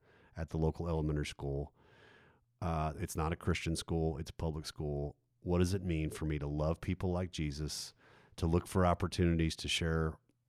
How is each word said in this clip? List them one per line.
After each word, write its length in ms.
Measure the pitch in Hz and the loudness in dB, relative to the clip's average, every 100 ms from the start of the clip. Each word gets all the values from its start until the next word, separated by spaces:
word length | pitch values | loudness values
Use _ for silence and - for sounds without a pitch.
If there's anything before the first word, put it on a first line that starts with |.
| _ _ _ - | _ _ _ -8
at 120 | 80 | -4
the 80 | 80 | 2
local 300 | 80 - 85 | 2 2 0
elementary 380 | 80 78 73 73 | 0 2 0 -2
school. 480 | - 69 69 71 _ _ - - - - _ _ _ | -4 -4 -4 -4 _ _ -20 -20 -20 -20 _ _ _
Uh, 320 | 87 80 78 76 | -4 0 -2 -2
it's 180 | 80 - | -6 -2
not 160 | 78 | -2
a 20 | 85 | 0
Christian 400 | - 82 - 80 | 0 0 0 -2
school. 420 | - 85 80 80 | -2 0 0 -2
It's 120 | 80 | -8
a 40 | |
public 320 | - 82 78 76 | -6 -4 -4 -8
school. 500 | - 76 71 73 - _ _ | -6 -4 -4 -6 -8 _ _
What 160 | 90 87 | 0 4
does 140 | 90 | 4
it 100 | 98 | 2
mean 260 | 90 80 78 | 0 0 0
for 140 | - 78 | -2 -2
me 140 | 76 | -2
to 80 | 71 | -2
love 320 | 76 76 82 | 0 0 0
people 320 | - 90 92 | -2 -2 0
like 200 | 90 90 | 0 -2
Jesus, 640 | - 76 71 76 - - - - - _ - | -2 -4 -2 -6 -6 -10 -16 -20 -20 _ -2
to 100 | 85 | 2
look 180 | 85 - | 2 2
for 200 | 95 90 | 4 4
opportunities 720 | 87 87 - 87 82 80 - | 4 0 4 4 6 2 0
to 100 | 73 | -2
share 460 | - 85 80 80 76 _ _ | 0 2 2 0 -2 _ _